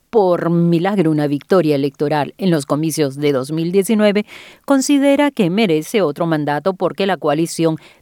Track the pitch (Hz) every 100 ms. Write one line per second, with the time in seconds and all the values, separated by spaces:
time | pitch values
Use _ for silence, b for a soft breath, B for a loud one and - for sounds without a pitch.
0 | - 226 185 170 165 170 170 170 185 208
1 | 160 151 147 143 - 190 156 143 139 -
2 | 147 151 143 - 190 165 139 147 160 151
3 | 143 139 147 135 135 156 165 196 190 214
4 | 214 202 208 B B B - 277 262 285
5 | 277 277 285 - 175 190 220 156 156 226
6 | 165 143 170 156 147 147 170 185 180 -
7 | 196 175 156 147 165 - 165 156 B B